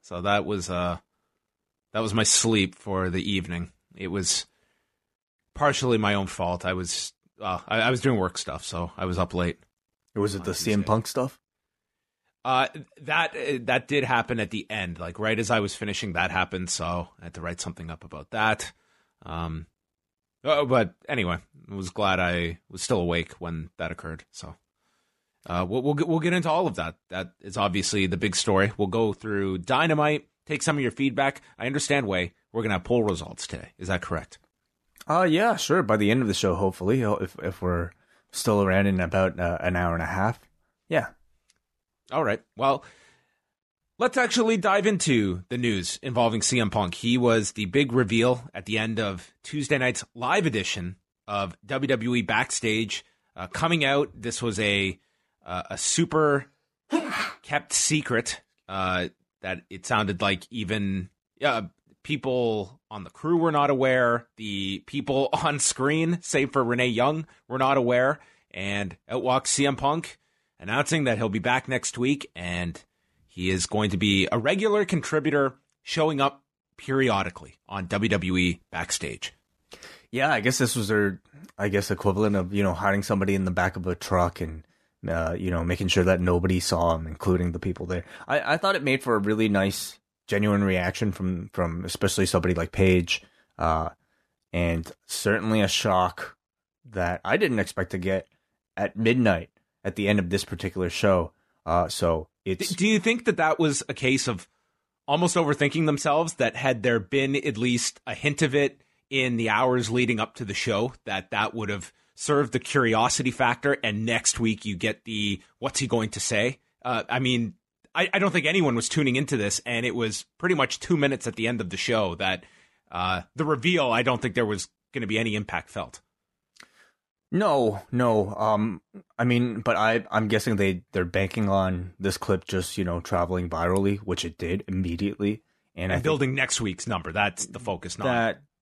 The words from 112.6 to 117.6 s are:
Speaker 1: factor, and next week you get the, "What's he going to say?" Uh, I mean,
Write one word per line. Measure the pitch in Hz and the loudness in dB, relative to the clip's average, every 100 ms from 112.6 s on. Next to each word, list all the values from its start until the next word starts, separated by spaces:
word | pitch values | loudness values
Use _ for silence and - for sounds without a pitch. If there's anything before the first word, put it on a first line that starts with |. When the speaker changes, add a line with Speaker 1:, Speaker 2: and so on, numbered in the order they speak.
| - 143 117 110 120 - 127 | 0 2 4 4 2 2 -2
Speaker 1:
factor, | 117 123 123 143 139 | 0 0 2 0 0
and | 113 104 113 | 0 -2 0
next | 113 - - | 0 0 0
week | 113 104 | 0 0
you | 107 92 | -4 -4
get | 110 107 | -4 -4
the, | - 107 104 98 _ _ | -8 -4 -2 -4 _ _
"What's | 135 - | -6 -4
he | 131 | 0
going | 117 110 | 0 -2
to | 101 | -4
say?" | - 107 120 131 _ _ | -2 0 0 -2 _ _
Uh, | 123 117 - | -4 -4 -2
I | 123 | 0
mean, | 127 123 113 - | 2 2 -2 -6